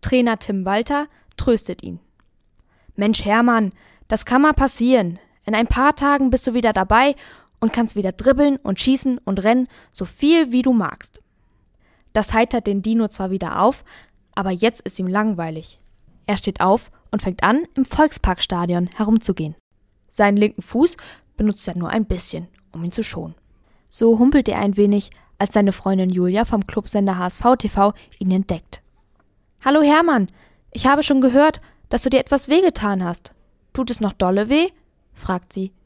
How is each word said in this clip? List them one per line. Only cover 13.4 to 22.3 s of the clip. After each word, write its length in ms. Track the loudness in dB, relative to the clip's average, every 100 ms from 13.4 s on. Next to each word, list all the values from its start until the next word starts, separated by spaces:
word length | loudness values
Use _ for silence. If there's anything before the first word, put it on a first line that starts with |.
| -6 0
auf, 220 | 0 0 -14 -20 _ _ _
aber 160 | -6 -4
jetzt 320 | 0 -2 -2
ist 160 | -14 -8
ihm 80 | -4
langweilig. 760 | -2 -2 -4 -6 -10 -16 _ _ _ _ _ -6
Er 100 | -4
steht 240 | -4 -2
auf 300 | 2 2 -2 _ _
und 120 | -6
fängt 200 | -6 0
an, 200 | 2 2 -2
im 120 | -2 -2
Volksparkstadion 1040 | 2 2 2 -2 -2 -4 -4 -2 -2 -2
herumzugehen. 600 | -4 0 0 0 -4 -6 -10 _ _ _ _ _
Seinen 260 | 0 2 4
linken 240 | 0 -2
Fuß 380 | -6 0 0 0 -20 -20 _ -4
benutzt 280 | -2 -2 -8
er 80 |
nur 140 | -6 -4
ein 160 | -4
bisschen, 440 | -2 -4 -6